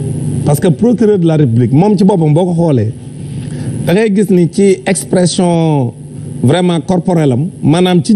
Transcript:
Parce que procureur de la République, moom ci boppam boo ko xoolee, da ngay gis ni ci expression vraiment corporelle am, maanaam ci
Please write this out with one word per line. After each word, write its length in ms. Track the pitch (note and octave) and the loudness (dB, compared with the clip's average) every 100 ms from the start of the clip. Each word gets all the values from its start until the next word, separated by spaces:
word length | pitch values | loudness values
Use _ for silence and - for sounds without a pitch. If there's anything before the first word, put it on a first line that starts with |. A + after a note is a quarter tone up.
| - - - - | -6 -6 -4 -4
Parce 140 | - D3 | -2 0
que 100 | F#3 | 0
procureur 500 | - A#3 A3 G#3+ G3+ | 0 0 2 2 2
de 80 | E3 | 2
la 100 | D#3+ | 2
République, 360 | C#3+ A#2 A#2 | 2 2 2
moom 240 | C3 G3+ F#3+ | 2 2 4
ci 60 | |
boppam 280 | F#3+ G3 D#3+ | 2 2 2
boo 140 | D3 F3+ | 2 0
ko 80 | |
xoolee, 380 | E3+ E3+ C3 G#2+ - - - - - - - - - - | 0 0 0 -2 -6 -14 -14 -12 -10 -10 -8 -8 -6 -2
da 60 | |
ngay 160 | F3+ A3+ | 0 0
gis 160 | G3 G3+ | 0 2
ni 180 | F3+ E3+ | 2 2
ci 280 | - G3 F#3 - | 2 2 2 -2
expression 1080 | F#3 - F#3+ F3+ - F3+ E3+ D#3+ D3 A#2+ - - - - - | -4 -2 0 0 0 0 2 0 0 -2 -6 -14 -14 -12 -4
vraiment 380 | A#2+ E3+ F3+ E3+ | 0 2 2 0
corporelle 520 | C3+ F#3 E3+ E3+ D3+ | -2 -2 0 0 2
am, 160 | C#3 E3+ - | 0 -2 -2
maanaam 400 | C#3 E3 F#3 F3+ | 0 2 2 2
ci 120 | - | 2